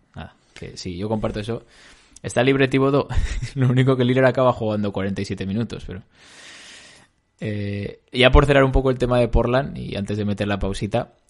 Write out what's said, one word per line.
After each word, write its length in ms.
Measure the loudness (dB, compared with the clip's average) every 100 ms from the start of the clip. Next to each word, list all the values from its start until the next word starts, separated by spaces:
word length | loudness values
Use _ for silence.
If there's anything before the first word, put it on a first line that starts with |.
| _ -20
nada, 180 | -20 _ _ -20
que 180 | -18 -14
sí, 200 | -12 -8
yo 100 | -6
comparto 300 | -4 -4 -6
eso. 240 | -8 -10 -12 -20 -20 -20 _ -16
Está 180 | -6 0
libre 240 | 2 4 2
Thibodeau. 400 | 2 2 2 0 0 0
<laughs> 240 | -2 -6
Lo 140 | -2 0
único 280 | 2 2 2
que 80 |
Lillard 220 | 2 4 4
acaba 260 | 4 2
jugando 380 | 2 -2 -2 -2
cuarenta 320 | -2 -4 -4
y 20 |
siete 220 | -6 -6 -4
minutos, 380 | -4 -4 -8 -12
pero, 160 | -14 -16 _ -20 -20 -20 -20 -20 -20 -20 -20 _ _ _ -12
eh, 600 | -8 -6 -6 -6 -8 -12 _
ya 180 | 4 6
por 140 | 8 6
cerrar 180 | 6
un 80 | 4
poco 180 | 2 0
el 80 | 0
tema 220 | 0 2
de 80 | 2
Portland, 500 | 2 2 0 -2 -6
y 160 | -8
antes 220 | -6 -4 -4
de 60 |
meter 240 | -2 -2 -2
la 100 | -2
pausita, 540 | -4 -4 -4 -4 -6 _